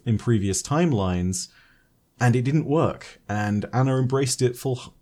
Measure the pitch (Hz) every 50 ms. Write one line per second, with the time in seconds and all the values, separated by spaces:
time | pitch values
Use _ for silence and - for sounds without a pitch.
0 | - 120 110 104 - 120 117 104 98 98 92 - - - 143 156 175 165 135 104
1 | 95 92 90 90 90 92 92 - - - - - _ _ _ _ _ _ _ _
2 | _ _ _ _ 123 123 117 127 120 135 147 160 - 143 143 165 143 92 - -
3 | - - - - _ - 104 104 104 104 104 104 95 - - 120 127 135 131 131
4 | 127 127 131 135 135 127 - - 131 123 123 - - 135 127 127 - - - _